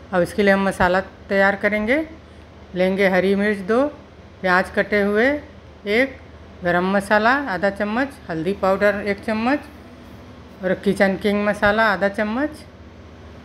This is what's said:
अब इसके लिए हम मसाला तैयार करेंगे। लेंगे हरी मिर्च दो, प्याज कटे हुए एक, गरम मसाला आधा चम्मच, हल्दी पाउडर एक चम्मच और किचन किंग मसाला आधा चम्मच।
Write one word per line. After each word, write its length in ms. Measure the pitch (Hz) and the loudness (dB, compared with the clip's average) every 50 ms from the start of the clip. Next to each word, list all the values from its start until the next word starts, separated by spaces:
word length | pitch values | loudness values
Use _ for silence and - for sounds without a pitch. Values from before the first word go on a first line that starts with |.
| - - - | -16 -4 0
अब 100 | 185 175 | 0 0
इसके 200 | 170 - - 202 | 0 0 0 4
लिए 100 | 202 196 | 4 4
हम 120 | 196 196 | 4 2
मसाला 360 | 196 185 - 190 180 180 190 | -2 0 2 2 2 2 0
तैयार 560 | 190 - - - - - 202 196 196 196 202 | -2 -4 -12 -20 -8 -4 0 2 2 2 2
करेंगे। 520 | 196 - 208 208 214 214 214 254 302 320 311 - - - - - - - - - - - - - | 0 -2 -2 -2 0 0 0 0 0 -2 -4 -10 -18 -20 -20 -20 -20 -20 -20 -20 -20 -20 -12 -2
लेंगे 340 | 175 180 190 196 190 202 185 | 0 0 0 2 2 2 2
हरी 260 | 190 185 180 196 196 | 4 4 2 2 2
मिर्च 240 | 196 202 214 214 196 | 2 2 0 -2 -2
दो, 280 | 190 180 220 240 277 294 294 - - - - - - - - - | -2 0 0 0 0 0 -4 -8 -18 -20 -20 -20 -20 -20 -18 -6
प्याज 300 | - 185 180 185 190 - | 0 2 2 2 2 0
कटे 320 | - 214 196 202 214 208 202 | -2 -2 -2 0 0 0 0
हुए 380 | 202 208 208 233 262 285 294 285 - - - - - - - - | 2 2 2 2 2 0 -2 -6 -10 -20 -20 -20 -20 -20 -14 -6
एक, 320 | 208 202 233 269 269 269 - - - - - - - - - 180 | -2 0 0 0 0 -2 -12 -20 -20 -20 -20 -20 -20 -18 -6 -2
गरम 280 | 175 175 175 180 190 196 | 0 0 2 0 2 0
मसाला 380 | 202 196 202 214 208 214 226 | 0 0 2 2 2 4 2
आधा 400 | 254 285 285 262 190 175 185 202 | 2 2 -2 -4 -4 -2 -2 -2
चम्मच, 380 | 196 196 214 208 214 233 277 269 - - - - | -2 -2 -4 -4 -2 -2 -2 -4 -6 -14 -12 -8
हल्दी 220 | 175 160 156 175 202 | -6 -4 -4 -4 -4
पाउडर 420 | 202 - 190 196 190 202 208 196 202 196 | 0 0 0 2 2 2 2 0 0 -2
एक 180 | 208 202 196 - | -4 -6 -4 -4
चम्मच 360 | - 220 220 226 240 277 294 - - - - - - - - - - - - - - - - - - - - 190 | -4 -4 -2 0 0 0 -2 -2 -8 -18 -20 -20 -20 -20 -20 -20 -20 -20 -20 -20 -20 -20 -20 -20 -20 -16 -8 -2
और 100 | 185 185 | -2 -2
किचन 420 | 185 - 202 185 190 220 196 190 | 0 0 -2 2 2 2 2 2
किंग 280 | 170 - 208 202 208 208 | 0 0 0 0 0 0
मसाला 420 | 208 202 202 - 208 208 220 226 | 0 -2 2 2 2 2 4 2
आधा 220 | 220 196 180 190 202 | 2 2 0 0 -2
चम्मच। 420 | 202 233 214 208 220 247 285 302 - - - - - - - - - - - - - - - - - - - | -2 -2 -4 -4 -2 -4 -4 -4 -6 -10 -18 -20 -20 -20 -20 -20 -20 -20 -20 -20 -20 -20 -20 -20 -20 -20 -20